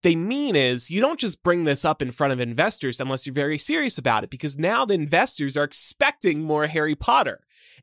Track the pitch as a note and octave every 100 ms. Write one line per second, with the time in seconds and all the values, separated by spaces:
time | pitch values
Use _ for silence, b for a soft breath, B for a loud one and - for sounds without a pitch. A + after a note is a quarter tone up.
0 | F3+ E3 F#3 C4+ C#4+ D#3+ B2+ B2 - F3+
1 | C4+ E4 A3+ - F3 F3 D#3+ C#3 D#3+ D#3
2 | B2+ - C#3 B2+ A#2+ A#2 G3 - C3+ A#2+
3 | C3+ C3+ C#3+ C3+ C#3+ D3+ - D#4+ C#4 -
4 | B2 A2 A2 C3 D3+ C#3 E3 A#3 B3 F#3+
5 | D3 E3 C4 - C#3 C#3 D3 - - -
6 | C#4+ - F#3+ D3+ D#3 D3+ D3+ D#3+ D3+ D3
7 | - C#3 C3 - _ b b b